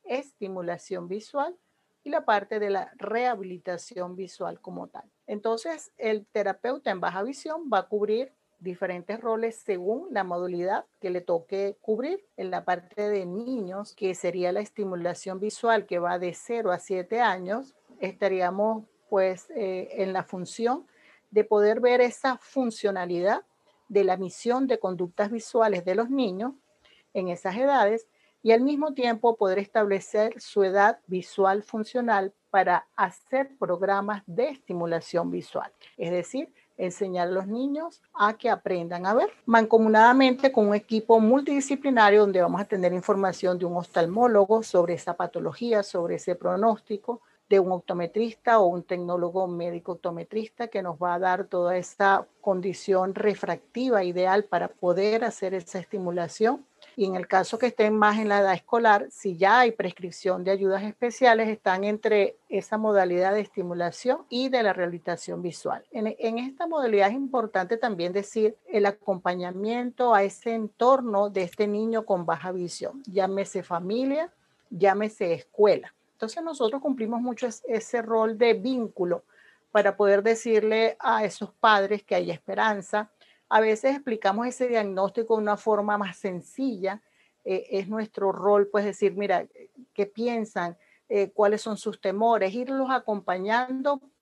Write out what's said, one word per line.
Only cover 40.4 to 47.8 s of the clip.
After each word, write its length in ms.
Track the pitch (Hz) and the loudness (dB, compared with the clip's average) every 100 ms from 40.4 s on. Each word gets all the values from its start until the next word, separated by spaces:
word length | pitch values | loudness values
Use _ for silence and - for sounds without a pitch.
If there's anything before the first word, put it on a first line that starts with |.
| 269 | 4
con 160 | 269 208 | 4 2
un 80 | 208 | 2
equipo 420 | - 220 220 226 | 0 -2 6 6
multidisciplinario 1000 | 220 269 285 285 269 277 277 240 208 208 | 8 4 4 -2 -2 -2 2 6 8 8
donde 200 | 202 185 | 6 4
vamos 200 | 175 175 | 2 0
a 60 | 202 | -2
tener 260 | 196 180 | 0 0
información 680 | 180 175 196 190 175 185 180 | 0 0 0 0 0 -2 0
de 60 | |
un 140 | 175 175 | -2 -4
oftalmólogo 840 | 170 180 170 202 240 208 196 220 | -2 0 0 4 4 6 6 4
sobre 320 | 220 185 175 | 4 2 2
esa 200 | 170 - | -2 -6
patología, 680 | 175 175 170 160 - 233 214 | -6 -6 -4 -6 -6 0 0
sobre 320 | 202 185 170 | 0 -4 -4
ese 220 | 170 - 175 | -4 -4 -4
pronóstico, 840 | - 180 226 220 _ 208 - 233 _ _ _ | -2 0 0 0 _ -10 -8 -10 _ _ _
de 120 | 196 | 4
un 100 | 185 | 4
optometrista 880 | 180 | -2